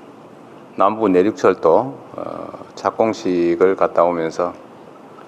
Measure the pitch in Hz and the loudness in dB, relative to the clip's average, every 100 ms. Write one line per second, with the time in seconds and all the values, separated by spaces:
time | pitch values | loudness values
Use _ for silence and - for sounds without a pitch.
0 | - - - - - - - - 101 110 | -20 -20 -20 -20 -20 -20 -12 0 0 2
1 | 110 90 98 - 107 92 80 87 127 135 | 2 4 2 2 0 2 4 4 2 -6
2 | - - - - 82 - - - 98 - | -16 -12 -12 -10 -12 -16 -18 -8 -4 -2
3 | 113 104 95 87 85 85 92 92 85 - | -2 -2 -2 0 0 2 2 2 0 2
4 | 85 85 80 80 87 82 - - - - | 0 0 -4 -4 -6 -8 -18 -20 -20 -20
5 | - - | -20 -20